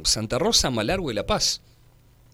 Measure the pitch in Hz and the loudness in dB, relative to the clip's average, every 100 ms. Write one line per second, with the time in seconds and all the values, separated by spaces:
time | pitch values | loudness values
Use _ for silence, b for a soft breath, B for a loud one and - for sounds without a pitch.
0 | 80 - 107 123 185 233 165 120 107 185 | -2 0 0 0 2 2 2 0 0 -2
1 | 151 104 98 214 - - - - - - | -2 -2 0 0 0 -2 -8 -20 -20 -20
2 | - - - | -20 -20 -20